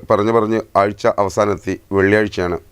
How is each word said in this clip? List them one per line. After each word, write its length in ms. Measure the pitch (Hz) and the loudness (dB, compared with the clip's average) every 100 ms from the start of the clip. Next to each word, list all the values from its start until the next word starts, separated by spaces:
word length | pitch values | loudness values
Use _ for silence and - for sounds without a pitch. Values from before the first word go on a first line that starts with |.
| - | 2
പറഞ്ഞ് 220 | 107 104 113 | 0 2 0
പറഞ്ഞ് 240 | 107 113 - 98 | 0 -2 -2 0
ആഴ്ച 260 | 101 104 117 101 | 0 0 -2 0
അവസാനമെത്തി. 520 | 98 113 104 87 - 90 - 98 | -2 0 -2 -2 -6 -8 -4 0
വെള്ളിയാഴ്ചയാണ്. 600 | 95 107 104 101 90 82 - | 2 2 0 -4 -4 -6 -10